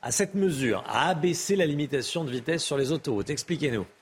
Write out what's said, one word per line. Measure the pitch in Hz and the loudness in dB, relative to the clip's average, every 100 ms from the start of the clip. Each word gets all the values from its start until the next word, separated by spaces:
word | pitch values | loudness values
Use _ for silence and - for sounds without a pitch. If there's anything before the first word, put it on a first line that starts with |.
à | 120 | -2
cette | - 190 196 | 0 0 2
mesure, | 190 139 131 98 - | 2 2 2 0 0
à | 110 156 | 2 2
abaisser | 170 175 165 - 196 | 2 2 0 0 2
la | 165 | 2
limitation | 147 143 139 113 170 | 0 0 -2 -2 -4
de | 151 | -4
vitesse | 123 117 165 | -4 -2 -2
sur | - 143 | 0 0
les | 135 | 0
autoroutes. | 156 147 107 98 | 0 0 -2 -2
Expliquez-nous. | - - 170 147 113 90 _ | -6 -4 -2 0 -2 -4 _